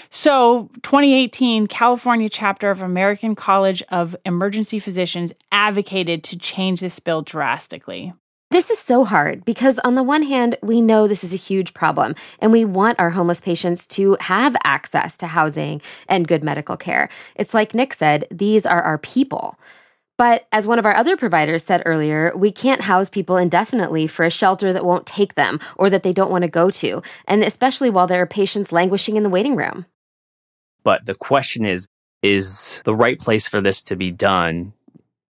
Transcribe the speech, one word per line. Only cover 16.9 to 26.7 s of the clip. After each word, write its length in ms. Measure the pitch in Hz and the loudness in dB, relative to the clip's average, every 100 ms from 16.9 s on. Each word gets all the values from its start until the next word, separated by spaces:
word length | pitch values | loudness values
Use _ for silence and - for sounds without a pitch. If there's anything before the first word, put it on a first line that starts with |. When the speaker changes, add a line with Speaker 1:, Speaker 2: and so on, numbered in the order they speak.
| 65 73 - - - | -2 -2 -4 -16 -8
Speaker 2:
It's 180 | 208 | -2
like 200 | 233 214 | 0 0
Nick 200 | 226 262 | 0 -2
said, 320 | - 151 151 156 | 0 0 0 -2
these 340 | 175 202 214 - | -4 2 2 2
are 160 | 175 | 0
our 180 | 170 156 | 0 -2
people. 600 | - - 277 - - - _ - _ _ _ - | -4 -2 -2 -2 -10 -14 _ -20 _ _ _ 0
But 300 | 240 233 - | 2 2 0
as 120 | 214 208 | -2 2
one 140 | 233 | 2
of 60 | 214 | 4
our 100 | 208 | 2
other 220 | 247 381 | 2 2
providers 480 | 233 165 156 160 - | 0 0 2 0 0
said 180 | 180 - | 0 0
earlier, 460 | 160 151 151 160 - | 0 0 0 0 2
we 120 | 202 | 0
can't 300 | 190 247 269 | 0 -2 0
house 300 | 190 185 190 | 2 0 0
people 260 | - 175 180 | -4 0 0
indefinitely 720 | 180 175 220 247 175 160 156 | 2 2 0 -2 -2 -2 -4
for 160 | - | 0
a 80 | 170 | -2
shelter 400 | 170 196 190 196 | 2 0 2 0
that 140 | 185 175 | -2 0
won't 200 | 175 - | 0 -2
take 280 | - 202 | -2 -2
them 260 | - 127 151 - - | 0 -2 -2 -8 0
or 140 | 196 | 2
that 140 | 190 | 2
they 100 | 185 | 0
don't 180 | 185 190 | 0 0
want 120 | 180 | 0
to 60 | 175 | 0
go 200 | 170 | 2
to, 340 | 175 | 2